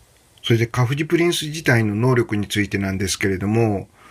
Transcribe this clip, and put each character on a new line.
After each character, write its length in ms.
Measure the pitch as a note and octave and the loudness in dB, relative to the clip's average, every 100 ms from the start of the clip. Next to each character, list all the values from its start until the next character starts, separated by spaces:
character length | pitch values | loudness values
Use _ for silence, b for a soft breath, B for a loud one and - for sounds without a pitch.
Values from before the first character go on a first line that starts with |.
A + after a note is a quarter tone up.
| _ _ _ _ | _ _ _ _
そ 120 | - | 0
れ 40 | A#2 | 2
で、 80 | A2+ | 2
カ 220 | B2 A#2+ | 0 0
フ 80 | C#3+ | 0
ジ 100 | D#3 | 0
プ 120 | E3 | 2
リ 80 | E3+ | 2
ン 80 | |
ス 120 | E3 D#3 | 0 -4
自 180 | D#3+ | -4
体 200 | D#3 A#2 | 2 2
の 100 | A2 | 2
能 220 | G#2 B2+ B2 | 2 2 2
力 220 | A2 G#2 | 0 -2
に 100 | G2 | -2
つ 120 | G#2 | -2
い 100 | G2 | -2
て 100 | G2+ | -2
な 100 | G2 | -2
ん 80 | F#2+ | -2
で 100 | F#2+ | -4
す 120 | - | -2
け 80 | G2+ | -2
れ 100 | F#2 | -2
ど 100 | G2 | 0
も、 400 | A2+ A2+ G2 - B B | 2 2 0 -6 B B